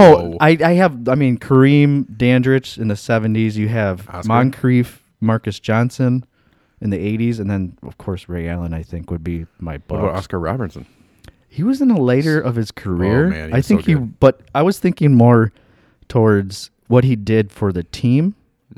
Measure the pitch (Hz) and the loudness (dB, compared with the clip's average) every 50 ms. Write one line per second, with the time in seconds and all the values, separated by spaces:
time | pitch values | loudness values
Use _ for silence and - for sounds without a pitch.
0 | 202 170 151 - 87 85 82 85 151 156 165 151 160 165 175 180 190 180 139 120 | 10 10 8 6 4 -4 -2 0 2 2 2 2 2 2 2 2 2 0 0 -4
1 | 117 123 131 147 143 127 120 117 - - 139 131 135 139 143 147 143 143 143 143 | -2 -2 0 2 2 0 0 -2 0 4 4 6 6 6 6 4 4 4 2 0
2 | 131 - 107 107 123 123 127 127 120 131 131 135 127 - - - 113 110 104 101 | -2 -6 -4 -2 2 2 2 2 2 2 0 0 -2 -6 -10 -6 -4 -4 -4 -4
3 | - - 117 113 110 110 107 110 110 110 104 107 107 110 117 113 107 98 92 90 | -2 -2 -2 0 0 0 0 0 0 -2 -2 -2 -4 -2 -2 -2 -2 -2 -4 -6
4 | 101 - - 90 - 107 113 120 127 135 127 - - 127 127 123 120 - - _ | -10 -14 -14 -8 -4 0 2 2 2 0 -2 -2 0 2 2 2 0 -2 -8 _
5 | _ _ _ _ 110 110 113 110 - 107 98 - - - 107 113 120 120 - - | _ _ _ _ -2 -2 -2 -2 -4 -6 -10 -8 -4 -2 0 0 0 -2 -2 -2
6 | 135 123 123 131 123 _ _ _ _ _ _ _ _ _ _ _ - 104 98 82 | -2 -2 -2 -2 -6 _ _ _ _ _ _ _ _ _ _ _ -6 -6 -4 -4
7 | 92 104 110 110 117 120 117 110 101 101 101 98 92 87 - _ - - - - | -4 -4 -4 -2 -2 -4 -4 -4 -4 -4 -4 -4 -4 -6 -10 _ -18 -18 -18 -12
8 | - - 92 90 - - 87 87 82 85 85 87 85 82 80 80 80 - - 85 | -10 -10 -10 -10 -10 -10 -8 -8 -6 -6 -6 -6 -6 -6 -8 -8 -10 -10 -12 -14
9 | 82 - 87 82 80 87 85 85 82 - _ _ 87 82 76 - - - 78 - | -10 -8 -10 -8 -6 -8 -8 -8 -10 -12 _ _ -12 -12 -12 -12 -10 -8 -6 -4
10 | 104 95 80 95 95 - - 90 82 78 117 131 113 80 - 69 64 _ _ _ | -4 -4 -4 -6 -8 -6 -8 -6 -4 -4 -4 -6 -6 -10 -10 -16 -20 _ _ _
11 | _ _ _ _ _ - _ _ _ _ _ - 170 240 269 269 277 254 226 165 | _ _ _ _ _ -20 _ _ _ _ _ -4 -4 -2 -2 0 0 0 2 2
12 | 127 123 123 135 151 160 151 151 - 123 120 117 110 - - - - 101 90 87 | 2 2 0 0 0 0 0 0 -2 -2 -4 -4 -6 -6 -10 -12 -8 -6 -4 -2
13 | 90 98 110 135 156 185 190 80 78 78 101 131 - - 208 202 - - 160 143 | 0 0 2 0 0 0 -2 -4 -6 -2 -2 -2 0 0 0 0 2 0 -2 -2
14 | 123 110 - _ - 135 - - _ _ - 139 156 185 196 - - 180 170 - | -2 -8 -6 _ 0 0 0 0 _ _ -4 -2 -2 -2 -2 -2 -2 -4 -2 0
15 | 156 143 135 117 117 120 120 117 110 104 - _ _ _ _ _ _ _ _ _ | 2 4 4 6 6 6 6 4 2 0 -4 _ _ _ _ _ _ _ _ _
16 | _ _ - 123 110 110 104 101 98 95 98 - - - _ _ _ - 120 123 | _ _ -2 0 2 2 2 0 -2 -4 -12 -16 -18 -20 _ _ _ 0 0 2
17 | 127 131 123 107 101 107 110 110 107 101 - - 107 98 87 90 82 - - - | 2 2 -2 -2 -2 -2 0 0 0 -2 -6 -4 -4 -4 -4 -4 -8 -10 -10 -4
18 | - 120 123 143 165 196 208 - _ _ _ _ _ _ - | -2 0 0 2 0 -2 -4 -8 _ _ _ _ _ _ -20